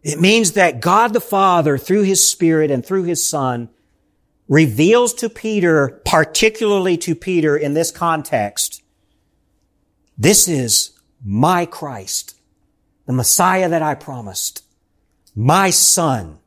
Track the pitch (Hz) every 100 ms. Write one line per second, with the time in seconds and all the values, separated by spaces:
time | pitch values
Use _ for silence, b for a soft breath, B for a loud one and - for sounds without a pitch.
0 | 156 147 185 226 202 202 180 123 170 196
1 | 240 214 - 196 196 175 151 139 - 202
2 | 196 185 - - 165 160 156 131 - 190
3 | 175 160 - 151 131 120 117 _ _ _
4 | _ _ _ _ - 143 156 107 170 233
5 | 240 - 226 220 220 214 175 160 135 -
6 | - 165 156 - 220 214 214 202 185 170
7 | - 160 - 175 151 147 147 151 165 -
8 | 170 160 139 127 104 - - - _ _
9 | _ _ _ _ _ _ _ _ _ _
10 | _ - 113 - 180 147 120 - - _
11 | _ _ 104 104 156 180 170 - 147 113
12 | 95 - - _ _ _ _ _ _ _
13 | - 127 120 - 180 185 180 165 151 147
14 | - 127 104 95 - - _ _ _ _
15 | _ _ _ 104 123 180 190 - - -
16 | 165 123 82 76